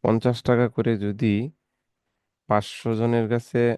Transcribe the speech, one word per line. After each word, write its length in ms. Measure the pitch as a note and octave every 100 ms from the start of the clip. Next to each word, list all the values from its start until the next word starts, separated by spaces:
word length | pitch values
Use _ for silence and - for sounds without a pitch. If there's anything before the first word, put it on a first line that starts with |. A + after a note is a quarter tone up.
পঞ্চাশ 400 | A2+ A2+ B2 A#2+
টাকা 260 | - A#2+ A#2+
করে 300 | - A2+ A2
যদি 520 | G2+ G#2 A#2 G2+ B2+ - _ _ _ _ _ _ _ _ _
পাঁচশো 480 | G#2 G2+ - A#2
জনের 340 | A2 A#2 A#2 A2
কাছে 480 | A#2+ - A#2+ A#2+